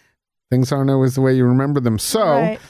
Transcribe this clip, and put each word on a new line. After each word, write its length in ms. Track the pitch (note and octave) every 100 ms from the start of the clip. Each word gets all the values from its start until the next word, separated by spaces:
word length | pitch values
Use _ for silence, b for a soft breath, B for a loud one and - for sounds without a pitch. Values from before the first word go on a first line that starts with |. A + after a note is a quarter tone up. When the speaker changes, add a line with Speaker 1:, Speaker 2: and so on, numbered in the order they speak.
| b b _ _ _
Speaker 1:
things 220 | B2+ B2+
aren't 180 | C#3 C3+
always 240 | C3+ C3 C3
the 60 |
way 140 | C3 C3
you 100 | B2
remember 340 | B2+ C#3 C#3+
them. 200 | A#2+ G#2+
So 200 | - A3 G3
Speaker 2:
Right. 340 | C#3 E3 - B